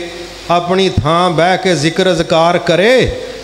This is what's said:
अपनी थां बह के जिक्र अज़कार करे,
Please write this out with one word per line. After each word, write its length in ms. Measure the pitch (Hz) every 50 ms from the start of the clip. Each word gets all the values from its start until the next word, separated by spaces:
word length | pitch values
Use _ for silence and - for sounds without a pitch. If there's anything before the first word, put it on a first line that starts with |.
| 175 - - - - - - - - -
अपनी 380 | 170 175 170 170 185 190 190 185
थां 460 | - - 107 147 165 170 180 185 175
बह 200 | 151 160 180 185
के 200 | 175 - 190 180
जिक्र 320 | 151 139 165 160 - 185 185
अज़कार 500 | 180 160 170 - 175 160 160 170 175 170
करे, 680 | - - 170 160 185 226 262 254 180 113 - - - - - -